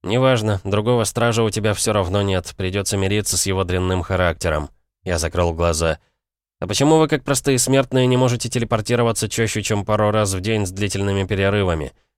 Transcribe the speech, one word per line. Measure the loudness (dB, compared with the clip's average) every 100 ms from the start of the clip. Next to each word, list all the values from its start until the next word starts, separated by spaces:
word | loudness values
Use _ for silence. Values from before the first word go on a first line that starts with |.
«Неважно, | 0 2 4 4 2 -2
другого | 0 0 2 0
стража | 0 0 0 2
у | 0
тебя | 0 -2
все | -2 0
равно | 0 0 0
нет, | 0 -2 -4 -6
придется | -4 -2 -2 -2
мириться | 0 0 -2 -2
с | -2
его | -2
дрянным | 0 0 0 -2
характером». | -2 0 0 0 -2 -2 -6 _ _ _
Я | -4 -2
закрыл | -2 0 -2
глаза. | 2 0 0 -2 -2 _ _ _ _ _ _
«А | -6
почему | 0 4 4
вы, | 4
как | 0
простые | -2 -2 0 0
смертные, | 2 2 2 2 4
не | 4
можете | 2 0 -2
телепортироваться | -4 -2 -2 0 0 0 0 -4
чаще, | -2 -2 -2
чем | -2 -2 0
пару | 2 2
раз | 2 0
в | -2
день | -2 -2 -2
с |
длительными | -4 -4 -2 -2 -2 -2
перерывами?» | 0 0 2 0 -2 -4 _ _